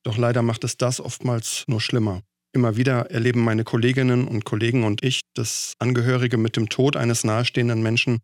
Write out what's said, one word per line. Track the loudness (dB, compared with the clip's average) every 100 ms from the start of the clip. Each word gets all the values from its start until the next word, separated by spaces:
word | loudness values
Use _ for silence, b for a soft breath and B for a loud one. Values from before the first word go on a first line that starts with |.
Doch | -6 0
leider | 2 2
macht | 0 0
es | -4 -2
das | -2 -2
oftmals | -8 -6 -2 -2 -2 -6 -4
nur | -4
schlimmer. | 0 0 0 -4 -10 _ _
Immer | 0 2 2
wieder | 2 2 0
erleben | 0 0 2
meine | 2 2
Kolleginnen | 0 0 2 2 2 2 0
und | -4 -4
Kollegen | -2 0 0
und | 0 0
ich, | -2 -4 -6
dass | -8 -6 -6 -8 -4
Angehörige | 0 2 2 2 2 0
mit | 0 -2
dem | -2
Tod | 2 2 2
eines | 0 0
nahestehenden | 0 0 0 0 0 0
Menschen | 0 0 0 -2